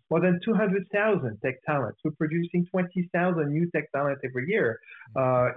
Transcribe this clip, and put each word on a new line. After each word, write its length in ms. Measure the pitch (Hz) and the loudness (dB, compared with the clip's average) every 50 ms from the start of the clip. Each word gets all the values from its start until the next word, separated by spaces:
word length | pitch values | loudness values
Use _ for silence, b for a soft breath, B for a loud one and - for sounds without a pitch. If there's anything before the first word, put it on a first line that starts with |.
| _ _ | _ _
more 120 | 156 170 | 0 2
than 180 | 175 185 175 175 - | 4 4 2 2 2
two 80 | 233 220 | 0 2
hundred 300 | 190 220 196 185 202 196 - - | 2 2 2 0 -2 -2 -2 -2
thousand 400 | 202 208 220 208 160 131 117 107 104 - | 0 2 2 2 0 0 -4 -6 -4 -4
tech 120 | 135 127 - - | -4 -4 -4 -4
talents. 340 | - 151 143 127 104 - - - | -2 -2 -2 -2 -4 -6 -6 -6
We're 60 | 156 | -6
producing 500 | 156 - 165 151 156 170 170 170 - 180 175 175 | -4 -2 -2 -2 0 -2 -2 0 0 0 0 0
twenty 380 | - 185 180 175 - 185 175 175 - | 0 -2 -2 -2 -2 -4 -4 -2 0
thousand 340 | 175 175 185 180 165 151 143 | 0 0 2 2 0 0 0
new 180 | 147 156 170 175 - | 0 0 0 0 0
tech 160 | 160 151 - - | -4 -4 -4 -4
talent 260 | 139 143 143 139 139 139 | -2 0 -2 -2 -2 -6
every 220 | 135 131 127 127 160 | -6 -6 -4 -4 -2
year, 320 | 208 220 151 117 110 - B B B B B B - 135 | 0 0 0 0 -2 -4 B B B B B B -2 0
uh, 260 | 131 127 127 123 123 123 - | 2 2 4 4 2 2 2